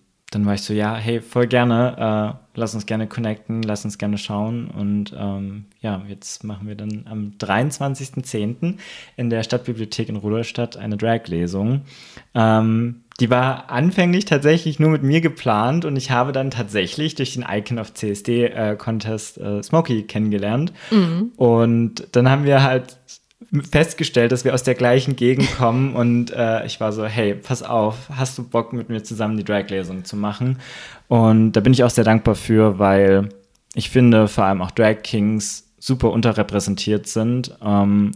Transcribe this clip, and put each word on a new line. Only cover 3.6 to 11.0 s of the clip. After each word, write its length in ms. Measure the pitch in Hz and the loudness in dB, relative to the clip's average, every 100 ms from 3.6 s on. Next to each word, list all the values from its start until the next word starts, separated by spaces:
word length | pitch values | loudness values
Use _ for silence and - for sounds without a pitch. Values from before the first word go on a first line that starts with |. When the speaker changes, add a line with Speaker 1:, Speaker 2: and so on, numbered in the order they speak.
Speaker 1:
lass 200 | 110 104 | -4 -4
uns 140 | 107 - | -6 -6
gerne 220 | 104 101 | -4 -4
schauen.“ 500 | - 104 110 120 - | -4 -4 -4 -6 -8
Und, 420 | - 101 104 101 - | -6 -4 -2 -4 -8
ähm, 480 | 101 98 98 101 101 _ | -8 -6 -8 -12 -16 _
ja, 220 | 113 95 101 | -8 -6 -8
jetzt 360 | 98 - - | -14 -16 -14
machen 240 | 110 101 104 | -12 -10 -12
wir 80 | 104 | -10
dann 320 | 107 107 107 | -10 -10 -10
am 280 | 110 104 - | -10 -10 -8
dreiundzwanzigsten 840 | - 101 139 - 139 135 131 - | -2 0 0 -2 -6 -6 -8 -10
zehnten 540 | - 113 104 127 170 202 - - - - | -8 -4 -4 -4 -6 -6 -12 -20 -16 -6
in 140 | 120 | -4
der 100 | 113 | -2
Stadtbibliothek 680 | 107 123 127 110 107 - 110 | -2 -4 -4 -8 -6 -6 -6
in 100 | 107 | -6
Rudolstadt 600 | 104 110 117 - 120 - | -4 -4 -4 -6 -6 -6
eine 200 | 107 | -8
Drag-Lesung. 840 | 104 | -4